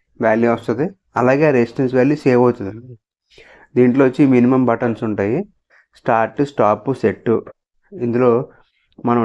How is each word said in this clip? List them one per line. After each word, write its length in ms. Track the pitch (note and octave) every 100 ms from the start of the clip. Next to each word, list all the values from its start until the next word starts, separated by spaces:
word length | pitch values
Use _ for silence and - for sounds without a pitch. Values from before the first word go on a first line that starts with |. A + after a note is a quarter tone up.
| _ -
వాల్యూ 280 | A#2 A2+ A#2
వస్తది, 360 | A2+ - A2+ F3+ - _ A2+
అలాగే 280 | B2 C3+ D#3
ఆ 60 |
రెసిస్టెన్స్ 400 | C3 A#2 - B2+
వాల్యూ 220 | B2+ C3+ D3
సేవ్ 260 | C#3 B2
అవుతుందండి. 520 | B2 A#2+ G2 A2 B2+ A#2+ _ _ _ - - - _
దీంట్లో 280 | A#2+ B2 C3
వచ్చి 180 | C3 C3 C#3+
మినిమం 360 | B2 B2 C3
బటన్స్ 380 | A#2+ A2+ A#2+ A2
ఉంటాయి, 340 | A2+ G#2 G2+ C#3+ G#3 _ _ _ _
స్టార్ట్, 460 | _ - A2+ A2 B2
స్టాప్, 460 | C#3+ - G#2 G#2 C#3
సెట్. 360 | B2+ G#2 F#2+ A#2+ G#2+ - - _ _ _
ఇందులో 400 | G3 A#2+ A#2 B2+ A#2 D3+ _ _ _ _ -
మనం 240 | A#2+ A#2